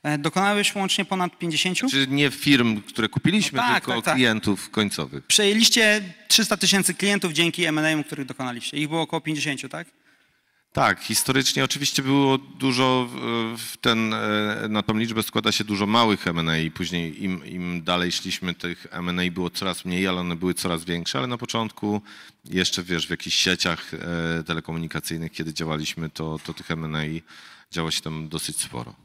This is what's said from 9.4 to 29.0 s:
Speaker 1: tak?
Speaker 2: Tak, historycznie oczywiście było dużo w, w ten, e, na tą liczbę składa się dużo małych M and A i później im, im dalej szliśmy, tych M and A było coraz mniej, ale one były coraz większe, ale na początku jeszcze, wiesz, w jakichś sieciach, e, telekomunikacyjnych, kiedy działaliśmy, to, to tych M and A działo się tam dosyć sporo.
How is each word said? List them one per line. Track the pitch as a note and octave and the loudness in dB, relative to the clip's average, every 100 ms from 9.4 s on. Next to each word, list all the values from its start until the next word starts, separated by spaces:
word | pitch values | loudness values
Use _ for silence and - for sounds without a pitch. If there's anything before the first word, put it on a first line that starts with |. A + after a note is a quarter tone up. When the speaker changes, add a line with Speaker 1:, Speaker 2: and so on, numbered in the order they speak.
| D3+ C3+ C3 | -4 -4 -8
Speaker 1:
tak? | D#3 E3+ _ _ _ _ _ _ _ _ | -12 -14 _ _ _ _ _ _ _ _
Speaker 2:
Tak, | - A#2+ F#2+ | 2 2 2
historycznie | - A2+ - C3+ B2+ - | -2 -2 2 2 2 0
oczywiście | C3+ C#3+ C#3+ - | 0 0 0 0
było | C3+ C#3 C#3 C3+ | 2 4 6 2
dużo | - - C3+ B2 C3 B2+ B2 | -2 -2 0 4 4 4 0
w, | C3 A#2+ A#2 A2+ A2+ A#2 | -4 -4 -2 -2 -6 -10
w | - | -2
ten, | A#2+ A2+ A2 | 2 2 2
e, | A2 G#2+ G#2+ G#2+ G#2+ G#2+ | 0 0 0 0 -2 -2
na | G#2+ | -2
tą | G#2 A2 | 0 0
liczbę | A2+ A2+ | 0 -2
składa | - - A2 | -2 0 2
się | - | 0
dużo | G#2 G2+ G2+ | 0 0 2
małych | A2+ A#2 G2 F2+ | 4 4 4 0
M | E2+ | 0
and | E2 | 0
A | D#2+ | 0
i | D#2+ | -2
później | - E2+ F2 E2 D#2 | -4 -4 -4 -6 -6
im, | G2 F#2 | -6 -6
im | - F2+ F2 F2 | -8 -8 -6 -6
dalej | E2 F2+ F2+ | -2 0 0
szliśmy, | - F#2+ - F#2 | -2 -6 -6 -6
tych | F2 F2 E2+ - | -6 -8 -10 -12
M | D#2+ F2+ | -8 -4
and | F2+ | -2
A | F2+ | -2
było | F2 F2 | -2 -6
coraz | - F#2+ E2+ | -4 -4 -4
mniej, | F#2 F2+ F#2+ | -4 0 0
ale | F2+ | 0
one | F2 | -4
były | E2 F2+ | -2 -2
coraz | E2+ F#2 E2 | -2 -2 -4
większe, | E2 E2+ E2 C3+ | -4 -4 -4 -4
ale | B2+ | -4
na | A#2+ | -6
początku | B2 A#2+ A2 - G#2+ G#2 - - - _ | -4 -4 -4 -4 -2 -2 -4 -20 -20 _
jeszcze, | - F#2 F2+ - | -4 0 0 -2
wiesz, | F2 E2+ - | -2 -4 -2
w | |
jakichś | F2 E2+ | -6 -2
sieciach, | - F#2 F2+ F2+ E2 - | 0 2 2 0 -2 -6
e, | E2 E2 E2+ E2 E2 | -10 -6 -4 -2 -2
telekomunikacyjnych, | D#2+ E2 D#2+ E2 E2 D#2+ - E2 D#2+ | -2 -6 -4 -6 -6 -8 -6 -6 -8
kiedy | - D#2+ | -6 -8
działaliśmy, | D2+ D#2+ D#2 D2+ - D#2+ | -6 -4 -4 -4 -6 -8
to, | - D#2+ D#2 | -6 -6 -6
to | - | -10
tych | D#2 - | -12 -8
M | D#2+ | -6
and | D#2+ | -4
A | D#2 D2+ D#2+ - - - - _ | -4 -4 -6 -10 -20 -20 -20 _
działo | F2 D#2+ | -6 -4
się | - | -4
tam | D#2 D#2 D#2 | -6 -8 -8
dosyć | D#2 - D2+ | -8 -6 -8
sporo. | - A#1+ A#1+ - | -8 -8 -12 -16